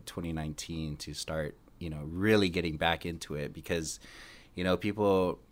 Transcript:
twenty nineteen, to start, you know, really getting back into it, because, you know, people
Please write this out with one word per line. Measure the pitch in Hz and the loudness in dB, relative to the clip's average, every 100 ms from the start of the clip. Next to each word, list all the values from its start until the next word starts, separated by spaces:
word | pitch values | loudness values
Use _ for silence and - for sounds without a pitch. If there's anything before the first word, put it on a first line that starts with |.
twenty | - - 85 | -8 -8 -4
nineteen, | 80 78 76 - 82 78 73 | -4 -4 -6 -8 -6 -6 -6
to | - | -8
start, | 73 - 80 76 - - - | -10 -6 -4 -4 -8 -20 -10
you | 85 | -8
know, | 76 | -6
really | 73 85 104 107 98 | -6 0 6 6 6
getting | 87 85 78 | 2 -2 0
back | 82 82 87 | 2 2 -2
into | 82 - | -6 -6
it, | 73 73 | -6 -6
because, | 82 76 85 78 - - - - - - | -8 -2 -2 -2 -8 -14 -20 -20 -20 -14
you | - | -2
know, | 92 90 | 2 2
people | 104 104 101 95 90 - - | 2 2 4 6 4 0 -10